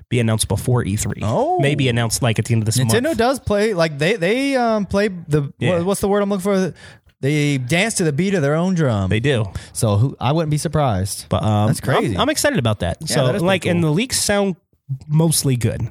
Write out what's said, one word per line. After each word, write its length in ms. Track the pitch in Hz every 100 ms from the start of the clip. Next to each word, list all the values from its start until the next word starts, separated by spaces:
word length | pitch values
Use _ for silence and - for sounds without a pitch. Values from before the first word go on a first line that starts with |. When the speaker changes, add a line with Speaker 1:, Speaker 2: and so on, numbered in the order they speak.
| -
Speaker 1:
be 100 | 123
announced 280 | 113 110 -
before 360 | 110 - 123
E 120 | 90 104
three. 240 | 101 -
Speaker 2:
Oh. 360 | 104 139 294 359
Speaker 1:
May 140 | 139
be 140 | 147 131
announced, 320 | 117 113 -
like, 160 | 120 110
at 60 |
the 80 | 110
end 80 | 117
of 40 | 107
this 100 | 123
Speaker 2:
Nintendo 280 | 120 220
Speaker 1:
month. 140 | 269 254
Speaker 2:
does 220 | 233 269
play, 320 | - 208 220
like, 260 | 185 165 143
they, 180 | 156 220
they, 380 | 165 240 277
um, 300 | 269 240 220
play 240 | 196 196 214
the, 420 | 180 165 151 139 -
Speaker 1:
Yeah. 180 | 156 175
Speaker 2:
what, 80 | 175
what's 140 | 196
the 60 | 202
word 140 | 202
I'm 60 | 202
looking 140 | 202
for? 320 | 185 196 185 - - - _ _
They 340 | 135 151 147 143
dance 380 | 120 165 220
to 100 | 214
the 80 | 165
beat 220 | 139 190
of 80 | 190
their 120 | 139
own 200 | 156 180
drum. 340 | 180 147 107 95
Speaker 1:
They 100 | 107
do. 280 | 131 127 104 - -
Speaker 2:
So 240 | - 117 101
who, 200 | 131 -
I 120 | 120
wouldn't 180 | 156 156
be 80 | 147
surprised. 680 | 165 151 139 98 95 - -
Speaker 1:
But, 120 | 95
um, 260 | 107 107 107
Speaker 2:
That's 120 | 160
crazy. 340 | - 160 220
Speaker 1:
I'm, 60 | 101
I'm 80 | 247
excited 300 | 311 294 254
about 220 | 117 104
that. 180 | 85 -
Speaker 2:
Yeah, 60 | 80
Speaker 1:
So, 80 | 123 131
Speaker 2:
that 80 |
is 60 | 190
pretty 60 | 175
Speaker 1:
like, 180 | 190
and 160 | - 175
Speaker 2:
cool. 80 | 160
Speaker 1:
the 40 | 151
leaks 240 | 254 -
sound 360 | - 202 196 170 _ _ _ 135 -
mostly 480 | 151 165 151 143 120
good. 320 | 110 - 117